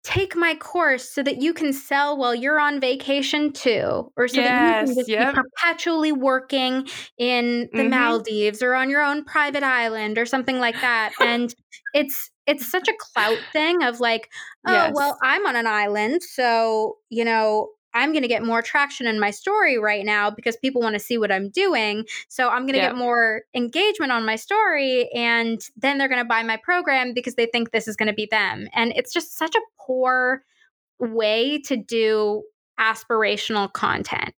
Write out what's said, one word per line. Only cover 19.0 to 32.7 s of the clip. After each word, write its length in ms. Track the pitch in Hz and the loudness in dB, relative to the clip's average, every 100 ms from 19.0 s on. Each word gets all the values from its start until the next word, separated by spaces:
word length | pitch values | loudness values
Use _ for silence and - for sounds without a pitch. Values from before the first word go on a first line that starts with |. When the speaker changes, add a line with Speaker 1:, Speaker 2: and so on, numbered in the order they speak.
| 233 | -4
Speaker 1:
in 100 | 214 | 0
my 140 | 208 | -2
story 440 | 208 - 415 349 247 | -2 -2 2 2 2
right 280 | 214 208 | 0 0
now 260 | 208 208 208 | 0 0 0
because 260 | 214 233 226 | 0 -4 -2
people 240 | 262 262 | -2 0
wanna 200 | 226 208 | 0 -2
see 180 | - 233 | -2 0
what 140 | 208 | 2
I'm 180 | 190 196 | 0 -2
doing. 540 | 349 392 269 214 208 226 - - | 0 2 2 0 -2 -6 -12 -10
So 200 | - 247 | -2 0
I'm 160 | 240 | 0
gonna 140 | 262 269 | 0 2
Speaker 2:
Yep. 120 | 262 | 0
Speaker 1:
get 60 | 247 | 0
more 460 | 240 240 226 220 - | 0 2 2 0 -6
engagement 600 | 247 240 302 415 415 277 | -4 -2 0 0 0 0
on 120 | 240 | 0
my 120 | 220 226 | 0 -4
story, 760 | - 415 415 302 269 254 240 | 0 2 2 2 2 0 0
and 480 | 240 233 233 226 226 - 226 | -2 0 2 0 -4 -8 -2
then 220 | 269 277 | -2 0
they're 80 | 269 | 0
gonna 180 | 254 | 0
buy 200 | 233 226 | 0 0
my 120 | 226 220 | 0 -4
program 580 | - 359 311 269 247 | 0 0 2 0 0
because 200 | 247 247 | -4 -4
they 120 | 233 233 | -2 0
think 260 | 240 226 | 0 0
this 160 | 226 220 | -2 -2
is 80 | 208 | -2
gonna 160 | 214 | -2
be 140 | 208 208 | -2 -2
them." 380 | 220 196 - 208 | 0 0 -4 -6
And 180 | - 233 | -2 0
it's 180 | - 247 | -2 -2
just 240 | 349 320 - | -6 -6 -8
such 200 | 320 427 | -2 -2
a 40 | 440 _ | -2 _
poor 640 | - 254 254 254 254 262 _ _ _ _ _ _ | -4 0 2 2 0 -2 _ _ _ _ _ _
way 580 | 240 226 214 220 262 294 | -2 0 2 2 0 -2
to 140 | 285 254 | -4 -4
do 680 | 196 233 220 214 214 214 - _ _ | -2 0 2 2 0 -2 -8 _ _